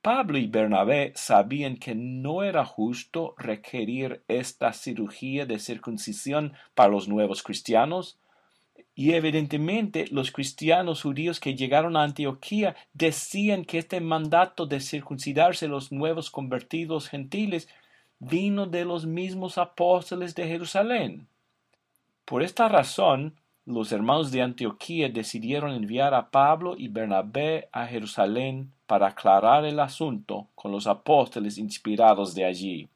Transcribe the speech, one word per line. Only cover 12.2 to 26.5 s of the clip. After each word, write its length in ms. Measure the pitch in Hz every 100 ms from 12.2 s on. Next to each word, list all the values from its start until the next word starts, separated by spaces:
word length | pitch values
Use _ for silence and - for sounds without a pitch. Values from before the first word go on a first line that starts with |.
| 143 135 - 208 202 156 _
decían 720 | 143 165 156 - 196 208 196
que 140 | 160 165
este 220 | 160 180
mandato 680 | 165 160 156 170 180 - 156
de 140 | 139
circuncidarse 880 | 135 151 - 139 143 139 170 175 160
los 240 | 143 131
nuevos 400 | 139 156 165 156
convertidos 760 | - 131 127 - 165 165 160 147
gentiles 600 | 143 135 196 214 175 - _ _ _ _ _
vino 460 | 123 165 202 202 196
de 180 | 175
los 200 | 175 175
mismos 540 | 160 165 185 185 185 185
apóstoles 760 | 175 - 175 180 180 180 180 165
de 100 | 170
Jerusalén. 840 | 170 170 196 214 240 135 78 - _ _ _ _ _ _ _ _ _
Por 180 | - 123
esta 260 | 175 - 226
razón, 680 | 196 131 - 190 135 151 - _ _ -
los 260 | 117 107
hermanos 380 | 110 110 147 147
de 120 | 127
Antioquía 680 | 123 123 117 - - 170 143
decidieron 600 | 113 110 120 113 143 147
enviar 420 | 127 104 117 139
a 160 | 135 -
Pablo 460 | 135 139